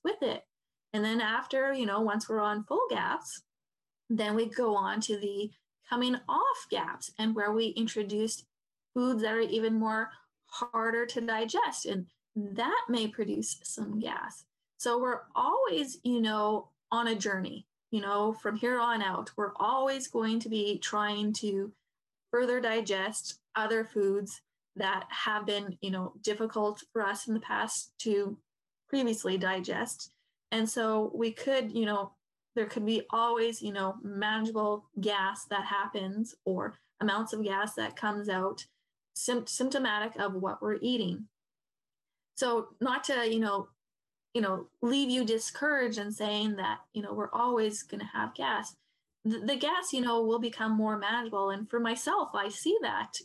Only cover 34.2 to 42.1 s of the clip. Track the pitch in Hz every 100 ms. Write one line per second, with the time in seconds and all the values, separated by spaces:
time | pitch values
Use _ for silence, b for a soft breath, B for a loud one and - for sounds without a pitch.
34.2 | 214 220 220 220 208 214 - - 208 202
35.2 | 190 202 - 202 - 202 208 208 190 208
36.2 | 226 - 196 185 208 b b _ 214 202
37.2 | 220 220 202 196 214 - 214 - 214 208
38.2 | 208 185 190 - - _ _ _ _ -
39.2 | - 247 226 - 262 269 247 208 226 -
40.2 | 202 185 190 - 214 208 247 240 180 180
41.2 | 214 _ _ _ _ _ _ _ _